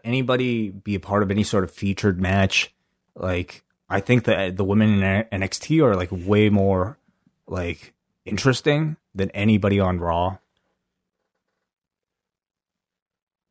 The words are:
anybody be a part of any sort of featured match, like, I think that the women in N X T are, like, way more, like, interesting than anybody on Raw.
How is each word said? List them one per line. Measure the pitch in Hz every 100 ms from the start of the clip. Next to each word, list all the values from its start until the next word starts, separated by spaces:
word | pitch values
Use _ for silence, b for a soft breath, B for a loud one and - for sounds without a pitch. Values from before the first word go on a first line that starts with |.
anybody | 117 127 127 127 127 117 104
be | 98 -
a | 98
part | - 101
of | 98
any | 101
sort | 98 101
of | 90
featured | - 98 95 107 90
match, | 92 98 95 - - _ _ _ _
like, | - 92 90 85 - _ _ -
I | 98
think | - 123
that | 117 92 95 92
the |
women | 98 104 107 101
in |
N | 95 98 - 95
X | 95 -
T | - 160
are, | 131
like, | 95 87
way | 92 90 104 107
more, | 101 98 92 95 - _ _ _ _ -
like, | 90 87 82 - _ _ _
interesting | - 101 135 120 151 147 156 156 _
than | 98 95
anybody | 101 104 104 101 98
on | 92 90
Raw. | 85 85 92 95 _ _ _ _ _ _ _ _ _ _ _ _ _ _ _ _ _ _ _ _ _ _ _ _ _ _ _ _ _ _ _